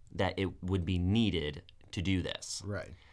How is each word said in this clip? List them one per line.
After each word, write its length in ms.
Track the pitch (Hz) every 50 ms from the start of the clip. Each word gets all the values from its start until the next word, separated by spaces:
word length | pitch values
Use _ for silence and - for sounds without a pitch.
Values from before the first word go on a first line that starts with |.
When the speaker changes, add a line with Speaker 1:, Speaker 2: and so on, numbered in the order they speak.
| - -
Speaker 1:
that 220 | - 87 101 90 - -
it 240 | 98 92 - - -
would 220 | 90 95 95 87
be 120 | 85 98 87
needed 640 | 87 90 101 113 117 101 87 82 73 76 71 - - - - - - -
to 100 | - -
do 200 | 87 92 95 92 -
this. 380 | - - - - - - - -
Speaker 2:
Right. 260 | 98 101 92 - - 92 - - -